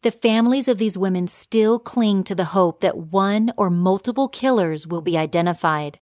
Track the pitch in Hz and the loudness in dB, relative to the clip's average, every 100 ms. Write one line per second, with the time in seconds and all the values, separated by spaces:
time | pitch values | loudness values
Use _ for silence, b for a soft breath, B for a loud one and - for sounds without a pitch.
0 | 233 220 233 220 233 269 262 214 220 185 | -4 0 0 2 2 2 0 0 0 0
1 | 190 185 180 - - 226 214 233 - - | -2 0 -2 -6 -2 2 2 0 -2 0
2 | 220 196 180 185 165 190 180 165 185 - | 2 2 0 -4 0 2 2 2 -2 -2
3 | 160 190 196 214 226 - 190 175 185 190 | -4 -2 0 0 0 0 0 2 2 0
4 | 247 240 269 - 262 240 170 156 156 170 | -2 -2 -4 0 0 2 0 -2 -6 -6
5 | 160 165 156 175 170 165 165 151 147 - | -2 -2 0 0 0 0 -2 -2 -6 -12
6 | _ | _